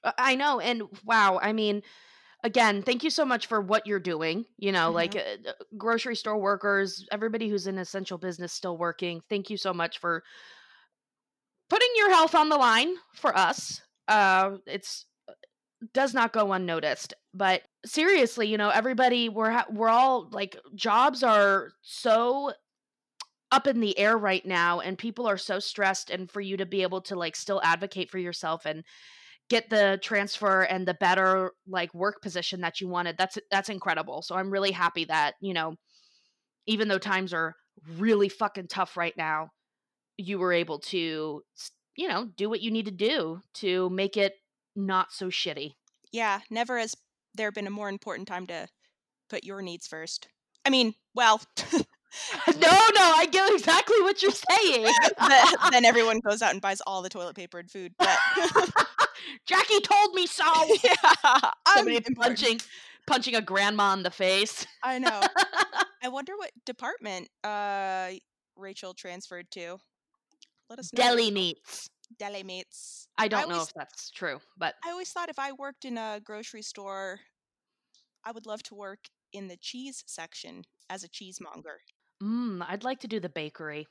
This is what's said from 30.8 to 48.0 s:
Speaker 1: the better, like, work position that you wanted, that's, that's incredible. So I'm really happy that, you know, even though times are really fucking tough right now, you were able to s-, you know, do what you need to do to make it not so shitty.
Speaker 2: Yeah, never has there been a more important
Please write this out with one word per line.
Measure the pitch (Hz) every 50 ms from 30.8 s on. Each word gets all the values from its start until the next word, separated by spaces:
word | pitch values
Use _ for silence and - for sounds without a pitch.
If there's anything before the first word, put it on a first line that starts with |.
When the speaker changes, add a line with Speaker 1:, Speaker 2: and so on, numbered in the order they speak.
| 185 180
Speaker 1:
the | 175
better, | - 196 180 185 190 190 185 190 190 185 180 - _ _ 190
like, | 185 180 170 170 -
work | 170 185 208 202 -
position | - 202 165 180 165 - 190 180
that | 180 165 - -
you | 196 180
wanted, | 180 175 175 170 160
that's, | 170 190 185 - 214 _ _
that's | - 196 190 -
incredible. | 208 190 - 190 165 160 160 - 135 151
So | 165 - 180
I'm | 185 190 196
really | 196 196 196 196
happy | 185 175 180 170 - 170 160
that, | 151 160 160 147 143 - _
you | 190 196 180
know, | 170 160 160 160 _ _ _ _ _ _ _ _ _ _ _ _ _ _ _ _ _ _
even | 208 220 208 220 214
though | 196 190
times | - 202 196 190 190 180
are | 175 165 165 160 165 _ _ _ _ - 151 156 165 165
really | 202 226 220 202 202 196
fucking | - - 220 202 - 202 180 175
tough | - 196 185 - -
right | 180 170 170 -
now, | - 160 156 156 156 160 160 _ _ _ _ _ _ _ _ _ _ _ _ _
you | - 190 175 202 185
were | 180 180
able | 175 170 170 165 156 147
to | - - 196 180 165 165 156 156 156 156 147 151 - _ _
s-, | - - - _ _ _ _ _
you | - 339 359
know, | 202 190 233 220 175
do | - 196 214
what | 233 190
you | 196 226
need | 220 226 208
to | 214
do | 190 170 208 226 269 - 165 160 165 180 _ _ _
to | - - 190 180 185 185 185
make | 185 190 196 196 -
it | 214 196 196 196 _ _ _ _ _ _ _ _
not | 202 196 190 190 185 185 _
so | - - 190 185
shitty. | 175 - - 185 147 143 143 151 _ _ _ _ _ _ _ _
Speaker 2:
Yeah, | - 233 226 214 196 202 - _
never | 220 226 240 240 254 240
has | 226 226 - _ _ _ _ _ _ _ _
there | - 220 208
been | 208 220 202
a | 196
more | 202 208 208 202
important | 196 202